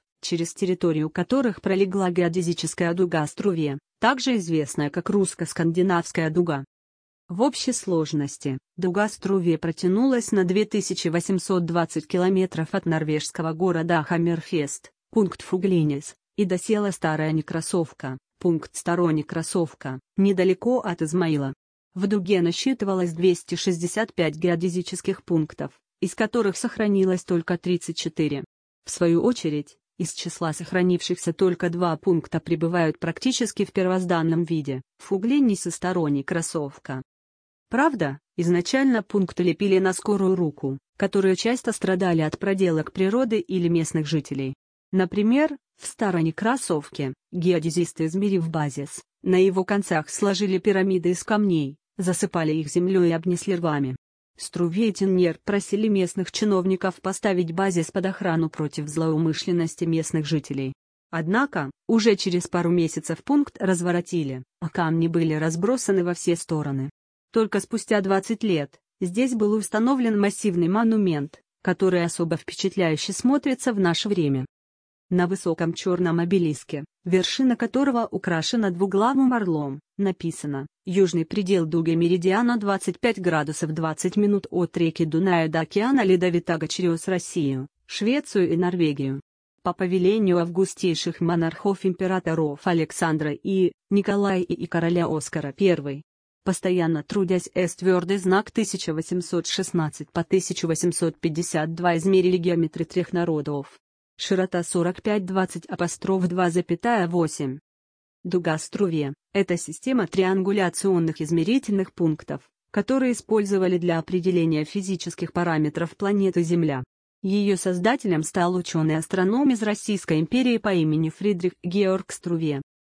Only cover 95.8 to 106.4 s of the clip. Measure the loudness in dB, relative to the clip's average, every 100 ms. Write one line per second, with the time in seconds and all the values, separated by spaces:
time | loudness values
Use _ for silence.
95.8 | -2 -8 -12 _ _ _ -4 -2 0 2
96.8 | 2 0 -2 -2 0 0 -2 -2 -2 0
97.8 | 2 2 2 0 2 2 0 -2 -2 -4
98.8 | -4 -4 -4 -4 -2 -4 -2 -4 -2 -2
99.8 | -2 -6 -8 -6 0 0 0 -4 -2 0
100.8 | 0 0 -2 -2 -2 -2 -2 -2 -4 0
101.8 | 0 2 4 4 4 2 2 2 0 -2
102.8 | -4 -2 -2 -2 0 -2 -2 -6 -8 -16
103.8 | _ _ _ -10 -2 0 0 -2 -2 0
104.8 | 0 -2 -2 -2 0 0 -2 -4 -10 -4
105.8 | -4 -4 -2 0 0 0